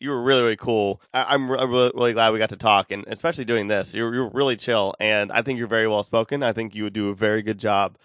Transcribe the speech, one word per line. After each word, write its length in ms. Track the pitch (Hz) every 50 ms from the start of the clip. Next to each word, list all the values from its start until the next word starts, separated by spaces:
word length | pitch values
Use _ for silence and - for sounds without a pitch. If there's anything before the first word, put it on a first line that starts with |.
you 100 | 123 139
were 100 | 143 123 120
really, 200 | 131 135 127 120
really 140 | 117 110
cool. 440 | - - 123 117 107 104 98 98 - _ _ -
I, 200 | 127 131 - 143
I'm 160 | 139 135 127
re-, 80 | 131 123 131
really, 280 | 127 120 127 123 123 -
really 180 | 123 120 120 113
glad 180 | 110 113 113 110
we 60 | 110
got 100 | 110 107
to 60 | 101
talk, 340 | 92 - 113 104 98 95 -
and 140 | 104 101 98
especially 380 | 98 110 - - 165 170 160 127
doing 240 | 110 120 113 101 101
this. 260 | 107 98 92 - -
You're, 180 | 107 117 117 120
you're 160 | 127 131 107
really 260 | - 127 143 135 123
chill, 380 | 104 - - 117 110 101 95 - -
and 320 | 104 107 107 104 104 101
I 120 | - 117 117
think 160 | 135 131 120
you're 100 | 117 107
very 180 | 113 113 110
well 160 | 110 107 104 101
spoken. 400 | - - 117 113 - 143 143 139
I 100 | 117 107
think 220 | 110 113 107 107
you 100 | 107 104
would 100 | 104 98
do 160 | 110 104 101
a 40 | 101
very 280 | 95 110 107 107 110 104
good 160 | 107 110 98
job. 380 | 101 107 104 98 101 92 - _